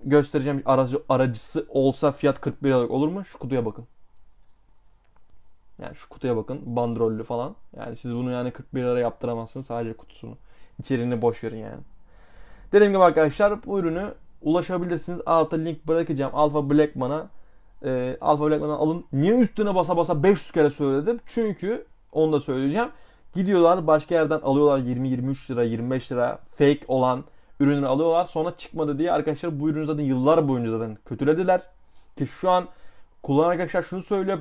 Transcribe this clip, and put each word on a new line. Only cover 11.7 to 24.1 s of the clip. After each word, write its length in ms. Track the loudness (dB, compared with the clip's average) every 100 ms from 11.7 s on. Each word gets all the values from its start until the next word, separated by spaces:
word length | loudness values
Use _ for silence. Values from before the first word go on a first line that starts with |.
| -14 -16 -20 -20 -20 -20 -20 -20 -20 0
Dediğim 220 | 4 6
gibi 100 | 8
arkadaşlar 640 | 6 6 2 2 0 0 -4
bu 140 | -4
ürünü 340 | -2 -4 -6 -10 -18 -6
ulaşabilirsiniz. 800 | 0 0 0 -4 -2 -4 -6 -8 0
Altta 300 | 2 2 -2
link 320 | -4 -6 -2
bırakacağım. 440 | 0 0 -2 -2 0
Alpha 340 | 0 2 2
Blackman'a, 580 | 4 4 0 -4 -4 -8 -14 -20 -20 -20 -10
e, 340 | -4 -4 -4 -4
Alpha 240 | 0 0 2
Blackman'a 300 | 0 -2 -2
alın. 300 | 0 -2 -4
Niye 260 | 0 2 4
üstüne 360 | 2 0 0 0
basa 220 | 2 0
basa 260 | 0 2
beş 80 | 4
yüz 200 | 2 0
kere 180 | 2 2
söyledim? 500 | 2 0 0 0 -4 -6
Çünkü 600 | -4 -2 -4 -4 -6 -8 -20 _
onu 220 | 0 2
da 60 | 2
söyleyeceğim. 500 | 0 -2 0 0 -2 -6 -20 _ -10
Gidiyorlar 540 | -4 2 6 6 6 4
başka 280 | 2 2